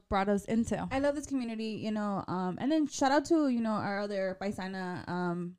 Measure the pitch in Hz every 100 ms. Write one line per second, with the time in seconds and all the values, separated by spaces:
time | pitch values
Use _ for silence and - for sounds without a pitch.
0 | - 202 196 202 196 226 226 190 175 269
1 | 285 285 285 269 233 226 220 208 214 214
2 | 208 196 - 180 185 180 247 320 302 -
3 | 269 294 285 330 285 240 226 214 - 202
4 | 208 202 190 185 196 208 185 190 185 180
5 | - 180 180 175 175